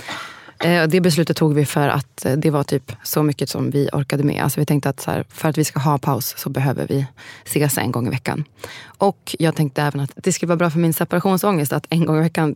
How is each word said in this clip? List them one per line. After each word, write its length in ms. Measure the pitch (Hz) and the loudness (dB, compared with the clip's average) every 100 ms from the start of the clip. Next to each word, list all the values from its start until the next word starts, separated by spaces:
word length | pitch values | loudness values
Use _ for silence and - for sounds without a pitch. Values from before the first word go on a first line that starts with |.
| - - - - - - | -14 -12 -12 -18 -20 -2
Eh, 220 | 165 175 | 2 4
och 80 | 160 | 4
det 120 | 185 | 4
beslutet 360 | 175 156 156 160 | 4 4 2 2
tog 160 | 156 | 2
vi 120 | 147 143 | 2 2
för 220 | 151 143 | 2 2
att, 380 | 143 - - - | 0 -2 -6 -2
eh, 80 | |
det 160 | 143 156 | 0 2
var 140 | 143 | 0
typ 280 | 139 143 - - | 0 -2 -4 -12
så 200 | - - | -4 0
mycket 260 | 151 143 139 | 0 0 -4
som 200 | - 127 | -2 -2
vi 180 | 143 139 | 0 0
orkade 300 | 147 135 143 | -2 -2 0
med. 200 | 143 - | 0 0
Alltså 160 | 147 - | 0 0
vi 60 | 151 | 0
tänkte 240 | 147 139 | 2 0
att 100 | 135 | -4
så 120 | - | -4
här, 140 | - - | -4 -6
för 200 | - 160 | -4 -2
att 80 | 151 | 0
vi 60 | 151 | -2
ska 140 | - | 0
ha 180 | 143 143 | 0 0
paus 360 | 143 131 - - | 0 -2 -4 -8
så 120 | - | -6
behöver 380 | 139 135 - - | -2 -2 -2 -2
vi 180 | 139 139 - - - - | -2 -2 -8 -20 -18 -6
ses 320 | 151 147 - | 0 2 2
en 140 | 110 | -2
gång 160 | 123 117 | -2 -2
i 20 | |
veckan. 340 | 135 - 147 151 _ - - - - | -4 -4 -4 -6 _ -18 -16 -20 0
Och 380 | 202 - - - | 0 0 -6 0
jag 160 | 165 156 | 0 2
tänkte 260 | 147 - | 0 0
även 180 | 147 143 | -2 -2
att 100 | 139 - | -4 -4
det 180 | 190 | -2
skulle 140 | 175 170 | -2 0
vara 100 | 170 | 2
bra 120 | 175 | 2
för 100 | 156 | 2
min 140 | 165 | 2
separationsångest 800 | 160 175 175 196 190 208 180 143 | 0 0 0 2 2 2 2 0
att 120 | 147 - | -2 -2
en 160 | 170 160 | 0 2
gång 120 | 156 | 2
i 40 | |
veckan 340 | 160 165 151 | 0 0 -2